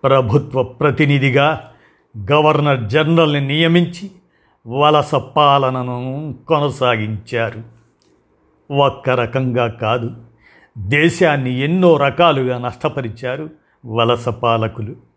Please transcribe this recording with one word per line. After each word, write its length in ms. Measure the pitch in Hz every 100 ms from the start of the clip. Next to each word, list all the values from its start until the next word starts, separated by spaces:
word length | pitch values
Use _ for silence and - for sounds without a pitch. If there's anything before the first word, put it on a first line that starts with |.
ప్రభుత్వ 600 | 139 135 117 123 - 127
ప్రతినిధిగా 1080 | 127 - 147 131 147 143 135 131 143 156 - _ _ _ _ 110 95
గవర్నర్ 560 | 147 151 147 147 135 110
జనరల్ని 520 | 135 156 165 156 147
నియమించి 680 | 135 147 165 170 170 175 196 - _ _ _ _ 113
వలస 480 | 127 147 151 -
పాలనను 1200 | 139 - - 147 139 135 127 123 123 127 135 151 113 -
కొనసాగించారు. 1300 | 160 147 - 127 113 107 107 - 120 113 104 117 _ _ _ _ _ _ _ _ _ _
ఒక్క 380 | 139 139 - -
రకంగా 560 | 123 117 135 131 120 117
కాదు, 440 | 110 107 123 - - - _ _ _ _ -
దేశాన్ని 800 | 98 147 165 170 175 143 127 127
ఎన్నో 380 | 143 180 180 147
రకాలుగా 640 | 139 143 170 139 127 123
నష్టపరిచారు 920 | 123 117 120 127 120 110 127 135 156 - _ _ 120
వలస 420 | 110 117 120 117
పాలకులు. 680 | 104 120 113 110 - 107 - _